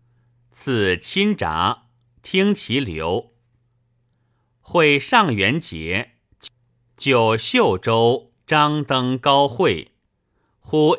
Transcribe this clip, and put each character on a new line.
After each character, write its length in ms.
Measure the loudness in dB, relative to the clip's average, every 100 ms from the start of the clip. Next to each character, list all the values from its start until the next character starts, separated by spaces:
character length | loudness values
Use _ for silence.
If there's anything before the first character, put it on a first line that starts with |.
| _ _ _ _ _
赐 460 | -12 -4 -2 0 -2
亲 380 | -4 -2 0 -2
札， 520 | -4 -2 -2 -2 _ _ _ _
听 320 | -6 -2 0
其 260 | -2 -2 -4
流。 540 | -4 -6 -4 -4 -6 _ _ _ _ _ _ _ _ _ _ _ _ _
会 400 | -4 2 4 2
上 340 | 2 2 2
元 240 | 0 0 -2
节， 600 | -6 -10 -6 -6 -8 _ _ _ -20 -20 _ _ _ _
就 400 | 0 2 4 2
秀 400 | 0 2 2 0
州 560 | 0 2 2 0 -4 _ -2
张 380 | 0 2 0
登 340 | -2 -2 -2 -2
高 300 | 2 2 2
会， 440 | 2 0 0 -6 _ _ _ _ _ _ _
忽 380 | -4 2 2